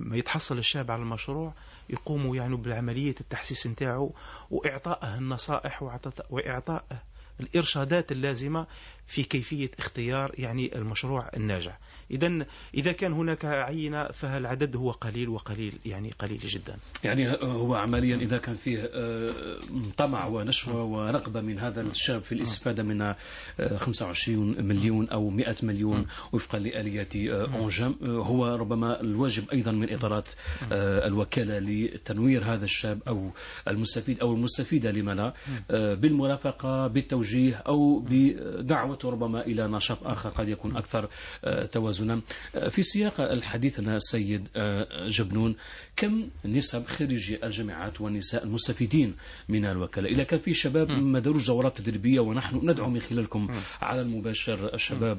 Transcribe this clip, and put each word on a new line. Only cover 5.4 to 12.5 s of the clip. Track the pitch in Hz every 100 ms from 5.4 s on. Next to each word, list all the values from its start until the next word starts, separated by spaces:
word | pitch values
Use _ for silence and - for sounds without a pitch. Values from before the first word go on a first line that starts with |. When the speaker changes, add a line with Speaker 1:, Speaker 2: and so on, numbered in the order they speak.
| - 147 139 -
Speaker 1:
وإعطاء-، | 131 120 131 - -
وإعطائه | 131 - 127 - 160 - 127 - - - -
الإرشادات | 127 175 156 147 139 175 160
اللازمة | 131 139 123 139 160 160 - - - -
في | 147
كيفية | 131 135 - 147 131 -
اختيار، | - 127 120 131 139 -
يعني، | 123 123 127 117
المشروع | 110 107 131 131 - 117
الناجح. | 107 92 87 - - - -
إذن | 135 170 165 139